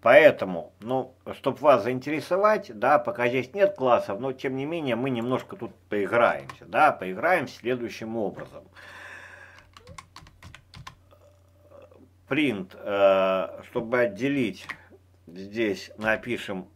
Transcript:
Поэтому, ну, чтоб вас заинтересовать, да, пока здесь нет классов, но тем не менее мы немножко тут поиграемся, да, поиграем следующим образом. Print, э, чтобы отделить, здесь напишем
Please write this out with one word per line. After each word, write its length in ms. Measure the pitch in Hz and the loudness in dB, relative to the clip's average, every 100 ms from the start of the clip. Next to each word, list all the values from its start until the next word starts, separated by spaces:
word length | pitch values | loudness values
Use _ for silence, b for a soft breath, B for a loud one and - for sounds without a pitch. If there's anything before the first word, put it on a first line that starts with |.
Поэтому, 680 | - 139 151 - 98 87 - _ | 8 10 8 6 -4 -6 -10 _
ну, 340 | 107 131 120 _ - | -4 -4 -4 _ -14
чтоб 260 | 95 143 120 | -6 -4 0
вас 240 | 143 127 | 4 4
заинтересовать, 880 | 110 127 131 151 - 185 208 214 - | 4 -6 -6 -6 -2 2 2 2 -4
да, 260 | 107 120 147 | -2 2 4
пока 280 | 120 117 123 | 2 -2 0
здесь 260 | 131 120 | 0 -4
нет 220 | 202 196 - | 0 0 2
классов, 460 | 127 113 - 101 | 2 2 2 -6
но 100 | 135 | -6
тем 240 | 131 143 131 | -6 -6 -6
не 80 | |
менее 320 | 139 170 143 113 | -6 -6 -4 -4
мы 140 | 135 | -4
немножко 480 | 120 117 127 - 101 | -4 -2 -4 -6 -14
тут 180 | 110 - _ | -14 -16 _
поиграемся, 760 | 104 95 113 110 73 69 - | -4 0 2 2 0 -8 -18
да, 300 | - 113 151 | -6 2 2
поиграем 560 | - 92 92 156 180 123 | 2 -8 -4 -2 0 -2
следующим 640 | - 110 127 113 - 113 113 | -8 -6 -6 -6 -10 -10 -6
образом. 480 | 98 - 73 - - B B B B B B B B B B - - - - - - _ - - _ - - - _ _ _ _ _ _ _ - - - - _ _ | -6 -8 -16 -18 -20 B B B B B B B B B B -20 -20 -20 -20 -20 -20 _ -20 -20 _ -20 -20 -20 _ _ _ _ _ _ _ -20 -20 -20 -20 _ _
Print, 480 | 139 147 104 92 - | 0 0 -2 -8 -12
э, 840 | 104 101 98 95 95 95 87 - - | -4 4 6 6 4 0 -4 -10 -10
чтобы 340 | 127 113 123 | -8 -2 0
отделить, 680 | 117 95 135 143 113 - - B B - _ _ - | 0 -2 -4 -2 -4 -6 -16 B B -20 _ _ -20
здесь 640 | 90 98 107 110 95 - - | -16 -12 -4 -4 -4 -10 -6
напишем 720 | 110 107 123 110 - 98 90 | -2 -2 -4 -10 -8 -10 -12